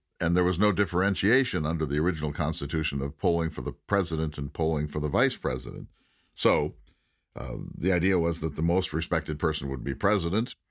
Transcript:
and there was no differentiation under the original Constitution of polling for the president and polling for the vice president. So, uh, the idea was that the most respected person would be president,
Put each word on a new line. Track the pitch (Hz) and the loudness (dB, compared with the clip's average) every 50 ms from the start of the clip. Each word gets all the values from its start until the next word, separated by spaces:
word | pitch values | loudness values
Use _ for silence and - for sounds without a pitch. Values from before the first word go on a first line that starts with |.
| _ _ _ - | _ _ _ -2
and | 87 82 87 | 0 2 4
there | 90 90 | 4 4
was | 90 92 | 2 2
no | 85 104 104 | 2 2 2
differentiation | 95 85 101 87 - 90 95 101 98 - - 104 120 131 135 - - 87 78 | 4 2 0 0 2 0 2 2 0 2 4 4 4 4 2 0 -2 -2 -2
under | 76 85 80 78 | 0 0 0 0
the | 69 71 76 | 0 0 0
original | 80 90 82 76 76 73 | 2 0 0 0 -2 -4
Constitution | 73 - 78 73 78 - 73 69 - 80 78 - 71 71 67 | -2 -2 -2 -2 -2 -4 -4 -2 -2 -2 -2 -2 -2 -2 -4
of | 71 - - | -4 -4 -2
polling | - 92 85 85 82 80 | 0 2 2 2 0 -2
for | - - | -4 -4
the | 62 71 71 | -6 -6 -8
president | _ _ - 104 101 92 82 82 78 80 76 71 - | _ _ 0 0 0 0 0 -2 -2 -2 -2 -2 -4
and | 73 71 | -6 -6
polling | - - 80 80 82 73 76 | -4 -2 0 0 2 0 -2
for | 73 - 78 | -2 -4 -4
the | 73 73 | -2 0
vice | 73 104 131 139 - | 2 2 2 0 0
president. | - - 71 64 65 65 - 50 50 - - _ _ _ _ _ _ _ _ - | -2 -4 -4 -4 -4 -6 -10 -10 -12 -12 -14 _ _ _ _ _ _ _ _ -6
So, | - - 113 92 80 73 78 - - - _ _ _ _ _ _ _ _ _ - | 2 4 4 4 4 2 -2 -4 -10 -20 _ _ _ _ _ _ _ _ _ -10
uh, | - - 62 58 52 50 50 - | -8 -8 -6 -6 -8 -8 -10 -6
the | 50 - 92 | -2 0 2
idea | 92 87 82 95 95 | 2 4 2 2 2
was | 90 82 85 82 85 | 2 2 0 0 -2
that | 80 80 73 | -4 -4 -2
the | 78 82 | 0 2
most | 82 85 95 92 - - | 2 2 2 0 0 -2
respected | 82 85 - - 82 80 - 78 | -4 -2 0 0 -2 0 -2 -4
person | 73 - 80 76 - 69 69 | 0 0 0 0 0 -4 -6
would | 67 65 55 | -6 -4 -4
be | 69 65 | -4 -4
president, | - - 98 107 98 82 85 90 110 117 - - _ _ _ | 0 2 2 2 2 0 0 0 0 -2 -2 -6 _ _ _